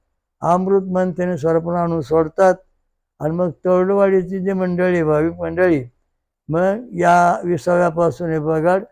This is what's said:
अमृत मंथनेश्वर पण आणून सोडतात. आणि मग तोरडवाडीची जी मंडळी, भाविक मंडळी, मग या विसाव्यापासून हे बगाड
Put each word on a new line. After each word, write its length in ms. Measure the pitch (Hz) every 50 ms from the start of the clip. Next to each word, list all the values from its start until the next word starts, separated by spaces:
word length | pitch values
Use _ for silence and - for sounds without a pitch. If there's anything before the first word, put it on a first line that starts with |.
| _ _ _ _ _ _ _ _
अमृत 420 | - 160 175 185 190 190 196 196
मंथनेश्वर 760 | 190 185 180 185 185 185 165 185 175 180 180 143 147 165 165 165
पण 160 | 165 170 175
आणून 260 | 175 170 170 165 165
सोडतात. 540 | 139 - 156 165 160 156 - - 190 185 180 185 _ _ _ _ _ _ _ _ _ _ _ _
आणि 160 | 143 156 165
मग 140 | 175 180 170
तोरडवाडीची 880 | 131 - - 185 180 185 185 190 202 202 196 196 196 190 180 180 190 190
जी 140 | 180 196
मंडळी, 500 | 190 185 185 180 175 175 180 185 180 170
भाविक 300 | 156 151 151 151 160 170
मंडळी, 520 | 170 175 170 165 165 175 185 180 160 139 123 - - _ _ _ _ _ _ _ _ _ _ -
मग 260 | 156 170 185 190 202 226 254 240
या 480 | 202 170 170 175 175 175 175 175 185 - -
विसाव्यापासून 840 | 175 175 - - 175 175 175 180 170 156 170 170 165 - - 180 160
हे 80 | 160 156
बगाड 460 | 147 160 160 160 156 175 185 190 220 -